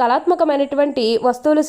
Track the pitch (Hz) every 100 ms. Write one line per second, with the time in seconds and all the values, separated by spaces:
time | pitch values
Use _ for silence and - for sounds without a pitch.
0 | 240 285 339 349 311 277 277 277 285 269
1 | 226 226 247 247 302 302